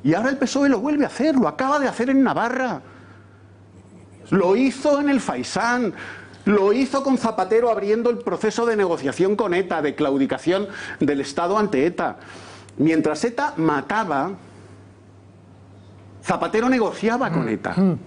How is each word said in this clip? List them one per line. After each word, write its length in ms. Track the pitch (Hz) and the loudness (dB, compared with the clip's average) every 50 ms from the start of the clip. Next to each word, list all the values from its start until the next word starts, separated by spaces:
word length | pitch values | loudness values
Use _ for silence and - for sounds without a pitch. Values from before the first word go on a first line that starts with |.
| - | 2
Y 100 | 135 160 | 2 0
ahora 160 | 185 226 269 | 2 0 -2
el 60 | 277 | 0
pesoe 320 | 269 269 - - 262 277 285 | 0 -2 -2 0 2 2 2
lo 100 | 262 196 | 2 2
vuelve 240 | 220 294 302 302 | 0 -2 0 0
a 60 | 262 175 | 0 -2
hacer, 260 | - - 247 320 311 | -2 -2 0 2 2
lo 140 | 262 208 147 | 4 2 2
acaba 320 | 147 - 254 269 294 294 | 0 -2 -2 0 0 0
de 80 | 277 226 | 0 -2
hacer 220 | - - 233 262 | -2 -2 -2 2
en 120 | 269 269 | 4 4
Navarra. 580 | 269 202 139 160 214 233 247 254 262 247 185 131 - - - - - - - - - - - - - - - - - - - - - - - - - - - - - - | 4 4 2 0 -2 -2 -2 -2 -4 -4 -4 -8 -10 -16 -20 -20 -20 -20 -20 -20 -20 -20 -20 -20 -20 -20 -20 -20 -20 -20 -20 -20 -20 -20 -20 -20 -20 -20 -20 -20 -4 0
Lo 240 | - 196 175 180 196 | 0 2 4 4 4
hizo 460 | 233 262 269 - - - 294 285 285 | 4 2 0 0 0 2 2 2 2
en 80 | 285 285 | 2 2
el 120 | 277 247 | 0 0
Faisán, 720 | - - 147 135 120 - - 185 214 233 247 247 240 190 - - - - - - - - - - - | 0 -4 -6 -6 -6 -4 -2 -2 0 0 0 0 0 -2 -4 -6 -14 -16 -16 -18 -20 -20 -20 -4 0
lo 280 | 196 208 208 190 208 | 2 4 4 4 4
hizo 300 | 208 247 277 254 - 277 | 4 2 2 0 0 -2
con 160 | 269 277 262 240 | 2 2 0 2
Zapatero 520 | - 226 220 - 185 185 220 226 240 240 | 0 -2 -2 -2 0 2 2 2 4 4
abriendo 400 | 220 190 196 202 214 233 226 240 | 0 0 0 0 0 2 2 0
el 80 | 240 202 | -2 0
proceso 480 | - 196 180 - - 214 202 - 233 | -4 -4 -4 0 -2 -2 0 0 0
de 100 | 233 220 | 0 2
negociación 580 | 208 196 180 170 139 123 139 - - 180 196 208 | 2 2 0 0 -2 -2 -4 0 0 2 2 2
con 180 | 202 226 196 | 0 0 0
eta, 300 | 170 180 196 180 170 160 | 0 0 0 -2 -2 -2
de 140 | 147 143 131 | -2 -2 -2
claudicación 720 | - 151 139 139 139 135 117 131 123 - 160 180 196 208 196 - - - - - - | 0 0 0 2 0 0 0 -2 -2 0 0 0 0 -2 -6 -10 -12 -12 -12 -4 -2
del 220 | 160 143 143 139 | 0 0 0 -2
Estado 360 | 135 - - 175 170 175 202 220 | -4 -4 -4 -2 -2 0 2 2
ante 280 | 214 190 147 131 139 | 0 2 2 2 0
eta. 320 | 175 175 - 175 139 95 - - - - - - - - - - - - | 0 0 -2 -6 -6 -6 -10 -18 -20 -20 -20 -20 -20 -20 -20 -20 -18 -4
Mientras 480 | - 143 160 160 156 - 151 151 151 - | 0 2 2 2 2 0 0 -2 0 -2
eta 300 | 247 233 - 285 294 294 | -2 -2 -2 -4 -4 -2
mataba, 760 | 160 160 160 151 139 135 - 202 214 220 180 147 135 143 180 202 - - - - - - - - - - - - - - - - - - - - - - - - - - - - - - - - - - - - - | 0 0 2 2 0 -2 -2 -4 -2 -2 -2 -2 -2 -2 -4 -6 -12 -16 -20 -20 -20 -20 -20 -20 -20 -20 -20 -20 -20 -20 -20 -20 -20 -20 -20 -20 -20 -20 -20 -20 -20 -20 -20 -20 -20 -20 -20 -20 -20 -20 -20 -20 -14
Zapatero 460 | - - 170 165 170 165 180 220 233 254 | -4 -4 -2 -2 -2 0 0 0 2 2
negociaba 640 | 262 247 214 170 - - - 220 233 247 254 208 | 2 2 0 -2 -2 -2 -2 -2 0 0 -2 -2
con 160 | 165 165 160 - | -2 -2 -2 -2
eta. 260 | 110 - - 185 180 180 196 190 160 - - | -4 -4 -4 -4 0 2 2 2 2 -2 -6